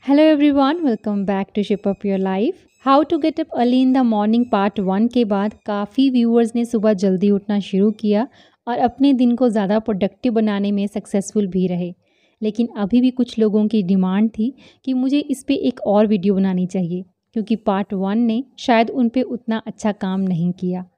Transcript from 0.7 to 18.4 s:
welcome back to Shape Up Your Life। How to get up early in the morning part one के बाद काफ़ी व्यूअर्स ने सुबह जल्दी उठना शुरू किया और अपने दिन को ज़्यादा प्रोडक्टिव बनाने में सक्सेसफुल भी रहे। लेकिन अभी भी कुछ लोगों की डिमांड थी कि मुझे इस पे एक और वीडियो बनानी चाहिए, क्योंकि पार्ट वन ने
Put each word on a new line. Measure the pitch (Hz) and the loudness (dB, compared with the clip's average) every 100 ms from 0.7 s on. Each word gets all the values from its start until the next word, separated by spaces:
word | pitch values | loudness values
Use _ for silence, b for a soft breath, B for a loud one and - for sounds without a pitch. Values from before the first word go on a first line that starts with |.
| 339 | 0
welcome | 302 220 - 208 190 | 0 -2 -2 -4 -2
back | 196 196 | -2 -4
to | - | -4
Shape | 202 196 202 | -2 -2 -2
Up | 190 202 | -4 -2
Your | 190 | -2
Life। | 190 190 247 381 _ _ 262 | -2 -2 -2 -4 _ _ 2
How | 277 | 2
to | 302 330 | 2 0
get | 311 311 | -2 -4
up | 320 - | -8 -2
early | 240 254 | 0 2
in | 262 | 2
the | 262 | 2
morning | 247 214 208 233 240 | 2 0 0 0 0
part | 208 196 208 185 | 0 0 -2 -2
one | 190 233 | 0 0
के | 247 226 | 0 0
बाद | 202 208 - - | 0 -2 -6 -6
काफ़ी | 202 208 - 269 | -6 -4 0 2
व्यूअर्स | 254 233 233 233 233 | 2 2 2 2 -2
ने | 233 | -2
सुबह | 226 214 | 0 0
जल्दी | 208 196 185 202 | 2 0 2 2
उठना | 202 202 202 | 0 0 -4
शुरू | 185 190 208 | -2 0 0
किया | 214 208 208 269 b b b - | 0 0 0 -2 b b b -8
और | 240 | -2
अपने | 262 247 277 | -2 2 2
दिन | 254 247 240 | 4 2 4
को | 254 | 2
ज़्यादा | 214 190 214 | 2 0 0
प्रोडक्टिव | 220 196 190 _ 254 | 0 -2 -2 _ -2
बनाने | 226 214 202 202 | 0 0 0 -2
में | 202 202 | -2 -4
सक्सेसफुल | 214 - 202 196 214 202 | -6 -4 -4 -2 -2 -2
भी | 185 180 | -2 -2
रहे। | 175 175 180 _ _ _ _ | -2 -6 -10 _ _ _ _
लेकिन | 214 208 233 240 | -6 -2 -4 -2
अभी | 202 247 | 0 2
भी | 254 | 2
कुछ | 247 247 - | 0 -4 0
लोगों | 214 208 214 | 0 2 0
की | 220 | 0
डिमांड | 180 196 185 190 220 | 0 0 2 0 0
थी | - 226 - b b - | -2 -6 -6 b b -6
कि | |
मुझे | 254 262 285 | -2 0 -2
इस | 294 254 | -2 -8
पे | - 277 | -4 -2
एक | 262 - | -2 -4
और | - 202 214 | 0 2 2
वीडियो | 214 190 190 | 2 0 0
बनानी | 196 180 180 | 0 -2 -2
चाहिए, | 190 170 180 185 _ _ | -4 -4 -6 -10 _ _
क्योंकि | 226 202 220 | -10 -4 -4
पार्ट | - 196 202 | -2 -2 -4
वन | 196 190 214 | -4 -2 0
ने | 240 226 | 0 -2